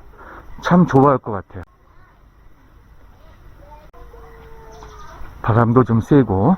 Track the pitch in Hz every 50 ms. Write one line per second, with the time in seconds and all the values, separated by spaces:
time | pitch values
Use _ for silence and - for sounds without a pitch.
0 | - - - - - - - - - - - - - - 175 180 175 143 - 135
1 | 135 143 135 123 - 131 107 95 87 _ - 95 82 _ _ _ _ _ _ -
2 | - _ _ _ _ _ _ _ - - - _ _ - _ - _ - - -
3 | - - - _ - - - - - - - - - - - - - - - -
4 | - - - - - - - - - - - - - - - - - - - -
5 | - - - - - - - - - - 104 117 120 113 117 127 123 - 113 113
6 | 101 - 151 143 127 104 98 95 101 147 185